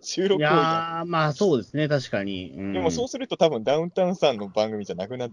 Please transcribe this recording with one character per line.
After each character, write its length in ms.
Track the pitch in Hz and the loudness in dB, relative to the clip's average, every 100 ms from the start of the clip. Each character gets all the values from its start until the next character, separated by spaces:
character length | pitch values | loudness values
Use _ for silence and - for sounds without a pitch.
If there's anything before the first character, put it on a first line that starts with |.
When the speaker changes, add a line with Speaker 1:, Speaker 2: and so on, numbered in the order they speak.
Speaker 1:
収 280 | - - 190 | -10 -2 0
録 120 | 190 | 2
を 20 | |
や 60 | 151 | 4
る。 40 | 165 | 4
Speaker 2:
い 40 | |
や 420 | 165 165 165 165 | 4 0 -2 -6
ー、 20 | 170 | -2
ま 200 | 165 156 | 0 0
あ、 80 | |
そ 220 | 147 202 131 | 2 2 2
う 20 | |
で 60 | |
す 120 | 95 147 | 0 -2
ね、 120 | 151 | 0
確 220 | 143 - | 0 0
か 120 | 107 | -4
に。 300 | 98 95 90 67 | -4 -6 -8 -8
う 60 | |
ん。 120 | - | -6
Speaker 1:
で 60 | 190 | -2
も 120 | 160 | 0
そ 140 | 240 254 | 0 -4
う 20 | |
す 100 | 254 | -6
る 100 | 262 | -6
と 100 | 233 | 2
多 120 | 165 | 2
分 140 | 123 | 2
ダ 120 | 110 147 | 2 2
ウ 100 | 170 | 0
ン 60 | |
タ 120 | 185 | 0
ウ 60 | 180 | 0
ン 60 | 190 | 2
さ 160 | 151 | 2
ん 60 | 113 | 2
の 100 | 101 | -2
番 240 | 107 110 | 0 0
組 140 | 107 98 | 0 -6
じ 80 | |
ゃ 20 | 87 | -6
な 120 | 101 | -6
く 100 | 127 | -6
な 100 | |
っ-、 40 | 123 | -8